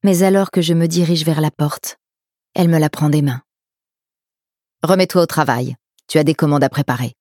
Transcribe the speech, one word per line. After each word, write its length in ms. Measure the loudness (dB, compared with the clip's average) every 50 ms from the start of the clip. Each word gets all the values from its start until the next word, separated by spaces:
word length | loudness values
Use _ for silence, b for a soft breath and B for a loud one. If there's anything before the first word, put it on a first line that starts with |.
| 2
Mais 180 | 0 2 2
alors 300 | 2 2 2 2 0 0
que 100 | -2 -2
je 140 | 0 0 0
me 120 | 0 0
dirige 380 | 0 0 0 0 0 0 -2 0
vers 160 | -2 0 0
la 80 | -2 -2
porte, 480 | _ -2 -4 -4 -4 -6 -14 -16 -16 _ _ _ _ _ _ _ _ _ _ _ _
elle 160 | 0 2 2
me 80 | 2
la 140 | 2 2 0
prend 180 | -2 -2 0 0
des 140 | 2 2 0
mains. « 180 | 0 -4 -6 _ _ _ _ _ _ _ _ _ _ _ _ _ _ _ _ _ _ _ _ _ _ _ _ _ _ _ _ 2
Remets-toi 400 | 2 4 2 2 0 2 0 0
au 20 |
travail, 500 | 0 0 -2 0 0 0 -2 -4 -6 -8 _ _ _ _ _ _
tu 100 | _ 0
as 60 | 2 2
des 100 | 2 0
commandes 300 | 0 0 0 2 2 0
à 60 | 0
préparer. » 440 | 0 -2 -2 -2 -4 -4 -6 -8 -10 _